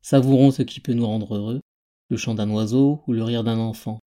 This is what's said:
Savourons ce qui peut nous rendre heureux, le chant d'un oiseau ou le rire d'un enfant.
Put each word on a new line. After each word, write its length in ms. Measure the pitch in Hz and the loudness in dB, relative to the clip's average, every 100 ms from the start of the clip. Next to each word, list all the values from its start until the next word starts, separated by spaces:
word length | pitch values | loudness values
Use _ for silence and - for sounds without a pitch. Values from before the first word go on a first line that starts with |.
Savourons 500 | - 139 131 135 139 | 2 2 4 6 6
ce 120 | 131 | 4
qui 180 | 131 - | -4 -6
peut 140 | - | -4
nous 120 | 120 117 | -2 -2
rendre 280 | 110 104 | -4 -4
heureux, 260 | 104 104 123 - _ _ _ _ | -6 -6 -8 -10 _ _ _ _
le 80 | 113 | -6
chant 180 | - | -4
d'un 160 | 110 104 | -2 -2
oiseau 520 | 107 107 123 139 147 - | -2 0 2 2 0 -2
ou 60 | |
le 120 | 117 | -2
rire 200 | 113 117 | -2 -2
d'un 140 | 113 113 | 0 0
enfant. 400 | 113 107 - 113 _ | -2 -6 -10 -12 _